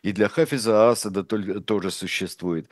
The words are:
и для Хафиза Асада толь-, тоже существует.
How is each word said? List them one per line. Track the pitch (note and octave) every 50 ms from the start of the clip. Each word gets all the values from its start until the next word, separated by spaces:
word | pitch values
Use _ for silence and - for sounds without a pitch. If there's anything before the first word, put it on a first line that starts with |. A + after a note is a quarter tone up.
и | - G2+
для | F#2+ G2+ G#2 G2+
Хафиза | - E3 D#3+ - C#3+ B2+ G#2+ A2+ G#2+ G#2 A2 A#2+
Асада | A#2 - - G#2+ F#2 G2 F2+
толь-, | - A2 G#2+ F#2+ G2 F#2+ G2+
тоже | - - G#2+ G2 F2+ F#2+
существует. | - - F#2+ F2+ - - F#2+ F2 - - F2 F2+ E2+ D#2+ D#2 -